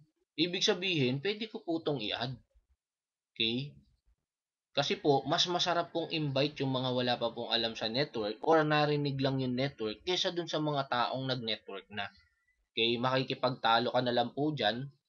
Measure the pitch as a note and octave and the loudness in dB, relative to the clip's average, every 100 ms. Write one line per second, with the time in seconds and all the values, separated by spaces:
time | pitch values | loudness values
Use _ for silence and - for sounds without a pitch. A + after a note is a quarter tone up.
0 | _ _ _ - F3 F3+ G3 F#3+ F#3+ E3 | _ _ _ -2 -2 0 0 2 0 2
1 | B2 C#3 G3 G#3+ A3 A3+ - E3 E3 C#3 | 2 2 -2 -4 -6 -8 -4 -2 -2 -2
2 | G#2 G2+ B2 B2+ _ _ _ _ _ _ | -2 -4 -6 -8 _ _ _ _ _ _
3 | _ _ _ - A2+ A#2+ D3 - - _ | _ _ _ -4 -2 -2 -4 -12 -20 _
4 | _ _ _ _ _ _ _ - C#3+ G3 | _ _ _ _ _ _ _ -4 -2 0
5 | D#3 C3+ B2+ - F3 F3 F3+ E3+ E3 E3+ | 2 2 2 0 2 0 2 0 0 -4
6 | D#3 E3 D3+ C3 D3 D3 C3+ C3 B2+ B2+ | -4 -2 0 0 0 0 -2 0 0 0
7 | B2 A#2+ A#2 A2+ A2 A#2 A#2 A2+ A2+ A#2 | 0 0 -2 -4 -2 0 0 -4 -4 -2
8 | D3+ A#2+ G#2 A2 D3+ D#3+ D3+ D3+ D3 D3 | -2 -2 -4 -2 4 4 6 4 2 2
9 | C#3+ C3+ C3+ C3+ C3 B2 C#3 - G#2+ G#2+ | 0 0 0 0 0 0 -2 -2 -6 -4
10 | F3+ F3+ F#3+ F3 D#3+ D#3+ D3+ C#3+ A2+ B2 | -2 0 0 -2 -2 -2 0 0 0 0
11 | A2+ C3 C3 B2+ A2+ G#2+ - G2 - G#2 | 0 -2 -2 -2 -4 -6 -8 -14 -10 -10
12 | G2+ - _ _ _ _ _ - A2+ A#2 | -10 -12 _ _ _ _ _ 0 2 2
13 | B2+ C3 C3+ B2+ C3 B2 A2+ A#2 A#2+ B2+ | 2 0 0 -2 -2 0 2 4 4 2
14 | B2 A#2+ A#2+ - D3+ D3 G#2+ A#2 C#3 - | 2 0 0 -2 -2 0 0 -2 -6 -14